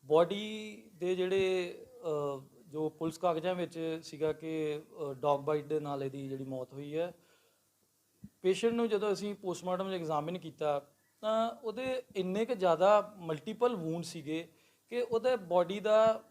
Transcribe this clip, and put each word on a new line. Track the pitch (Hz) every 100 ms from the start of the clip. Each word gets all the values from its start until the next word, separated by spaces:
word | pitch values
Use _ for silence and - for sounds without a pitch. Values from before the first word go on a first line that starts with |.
ਬਾਡੀ | 135 151 170 202 214 214 214 214 -
ਦੇ | 170 180
ਜਿਹੜੇ, | 185 180 190 190 185 175 - - -
ਅ, | 175 151 143 139 135 - -
ਜੋ | 151 156
ਪੁਲਿਸ | 151 165 160
ਕਾਗਜ਼ਾਂ | 180 165 170
ਵਿੱਚ | 180 170 165 165 160
ਸੀਗਾ | 160 147 156
ਕਿ, | 151 160 160 151 147 156 - 147
ਅ, |
ਡੌਗ | 131 147 143
ਬਾਈਟ | 139 151
ਦੇ | 147 156
ਨਾਲ | 147 139
ਇਹਦੀ | 139 139 135
ਜਿਹੜੀ | 135
ਮੌਤ | 135 131 127
ਹੋਈ | 135 143 151
ਹੈ। | 175 185 _ _ _ _ _ _ _ _ _ _ - _
ਪੇਸ਼ੈਂਟ | 185 185 233
ਨੂੰ | 233 233
ਜਦੋਂ | 214 208
ਅਸੀਂ | 190 202
ਪੋਸਟਮਾਰਟਮ | 202 185 170 175 180 196
ਐਗਜ਼ਾਮਿਨ | 185 160 156 151 180
ਕੀਤਾ | 170 - 151 143 - _ _ _
ਤਾਂ | 214 220 226
ਉਹਦੇ | 226 226 214 262 254 - 202
ਇੰਨੇ | 185 190
ਕੁ | 233
ਜ਼ਿਆਦਾ | 240 180 160 190 214 196 -
ਮਲਟੀਪਲ | 165 156 - 220 247 226
ਵੂੰਡ | 160 165
ਸੀਗੇ | 165 170 143 160 170 _ _ _ _
ਕਿ | 240
ਉਹਦੇ | 240 226 247 254
ਬਾਡੀ | 180 175 175 202
ਦਾ | 202 214 220 220 -